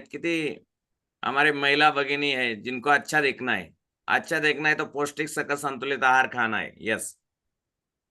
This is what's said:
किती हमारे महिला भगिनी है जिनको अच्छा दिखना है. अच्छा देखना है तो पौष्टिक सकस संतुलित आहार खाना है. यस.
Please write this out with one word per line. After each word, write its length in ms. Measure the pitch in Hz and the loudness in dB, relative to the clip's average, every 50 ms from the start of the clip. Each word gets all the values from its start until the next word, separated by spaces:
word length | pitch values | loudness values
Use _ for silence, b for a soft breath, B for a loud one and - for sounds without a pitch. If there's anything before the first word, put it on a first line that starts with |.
| 135 - | 0 -6
किती 520 | - 143 160 170 170 160 156 135 - - _ _ _ _ _ _ _ _ _ _ _ _ - | -12 -8 -4 -4 -2 -2 -4 -6 -8 -10 _ _ _ _ _ _ _ _ _ _ _ _ -4
हमारे 280 | - 135 139 147 151 | -2 2 2 2 2
महिला 380 | 143 143 139 139 143 147 151 151 | 2 2 2 2 4 6 4 4
भगिनी 400 | 135 139 139 135 143 143 147 143 | 4 2 0 0 -2 -2 -2 0
है 240 | 135 127 127 120 113 | 0 0 0 -2 -2
जिनको 360 | 101 - 120 127 123 113 143 | -4 -6 -8 -6 -2 2 2
अच्छा 300 | 147 139 - - 156 151 | 2 2 2 0 0 0
दिखना 320 | 143 135 127 - 127 123 | 2 0 0 -2 -2 -2
है. 140 | 110 95 85 - - _ _ _ _ _ _ - | -2 -4 -4 -8 -16 _ _ _ _ _ _ -2
अच्छा 300 | - 127 110 - 165 156 | 0 0 0 -2 -2 0
देखना 300 | 147 151 143 139 156 151 | 2 0 0 2 2 2
है 60 | 151 147 | 2 0
तो 60 | 156 | -2
पौष्टिक 440 | - - 139 147 143 - - 156 147 | -4 -4 -4 -4 -4 -4 -6 -6 -6
सकस 320 | - 151 143 - 143 143 | -4 -6 -4 -4 -4 -4
संतुलित 380 | 151 139 135 120 131 139 139 123 | -4 -4 -6 -4 -4 -4 -2 2
आहार 240 | 135 127 127 131 127 | 4 4 6 4 4
खाना 320 | 113 - 123 117 110 107 98 | 2 0 -2 -2 0 0 -2
है. 120 | 80 - - - | -4 -6 -10 -8
यस. 360 | 82 107 110 92 - - - _ _ _ _ _ _ _ _ _ _ _ _ _ _ _ _ _ _ _ | -4 -2 -2 -2 -4 -8 -14 _ _ _ _ _ _ _ _ _ _ _ _ _ _ _ _ _ _ _